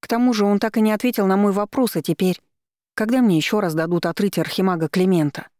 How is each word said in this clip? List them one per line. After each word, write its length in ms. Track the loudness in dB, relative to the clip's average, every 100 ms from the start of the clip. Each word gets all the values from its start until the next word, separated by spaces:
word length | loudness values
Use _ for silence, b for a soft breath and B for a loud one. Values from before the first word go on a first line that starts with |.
К 60 | -4
тому 260 | 0 0
же 120 | 2 2
он 140 | 2
так 180 | 0 0
и 40 |
не 100 | 0
ответил 360 | 0 -2 0 0
на 100 | 2
мой 160 | 2
вопрос, 420 | 0 -2 -2 -2 -2
а 60 |
теперь... 400 | -4 -2 -2 -2 _ _ _ _ _ -6
Когда 260 | -2 2
мне 160 | 4 2
ещё 240 | 2 0
раз 120 | 0
дадут 320 | -2 0 -2 -2
отрыть 320 | -2 -2 0
архимага 520 | -4 0 0 0 -2
Климента? 580 | 0 2 2 0 -4 -16